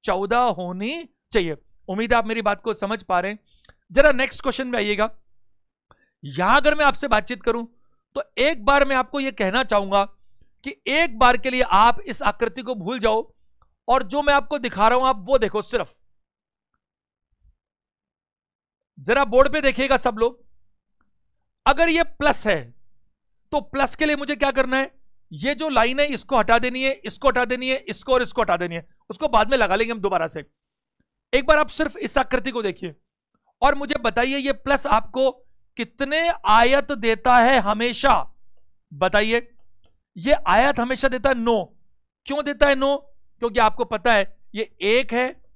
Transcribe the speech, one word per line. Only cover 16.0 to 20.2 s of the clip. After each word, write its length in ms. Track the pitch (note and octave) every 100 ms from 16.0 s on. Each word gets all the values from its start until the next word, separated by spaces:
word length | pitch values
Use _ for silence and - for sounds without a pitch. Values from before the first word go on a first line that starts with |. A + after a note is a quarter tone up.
| _ _ _ _ _ _ _ _ _ _ _ _ _ _ _ _ _ _ _ _ _ _ _ _ _ _ _ _ _ -
जरा 260 | C3+ B3 C#4
बोर्ड 260 | A#3+ C#4
पे 80 | D4+
देखिएगा 340 | C#4 A#3+ C4+ C4
सब 180 | B3+
लोग, 220 | A3